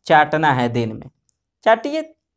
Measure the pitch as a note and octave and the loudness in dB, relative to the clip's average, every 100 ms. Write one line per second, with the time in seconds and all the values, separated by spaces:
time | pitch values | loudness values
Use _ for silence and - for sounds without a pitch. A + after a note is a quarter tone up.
0 | - D#3 D3+ D#3 D#3 B2+ A#2+ A#2+ A2+ A2+ | 2 2 4 0 0 0 -2 -2 -6 -8
1 | - _ _ _ _ _ G#3+ A3 C#4+ D#4 | -18 _ _ _ _ _ 0 0 0 -8
2 | D#4 _ _ | -8 _ _